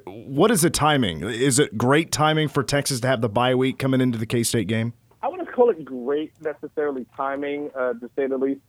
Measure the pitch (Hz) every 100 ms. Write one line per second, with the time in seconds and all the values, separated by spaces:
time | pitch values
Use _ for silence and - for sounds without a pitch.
0 | - 104 113 139 214 214 156 - 151 147
1 | 107 80 92 117 139 123 147 110 120 147
2 | 170 - 151 156 151 143 131 143 139 131
3 | 127 127 117 107 123 127 131 123 135 131
4 | 127 113 110 120 113 120 95 113 117 -
5 | _ _ 254 370 339 - 240 165 135 127
6 | 120 147 156 - 156 147 147 - 147 131
7 | 123 - 139 139 143 143 147 135 127 120
8 | 120 - 135 131 135 135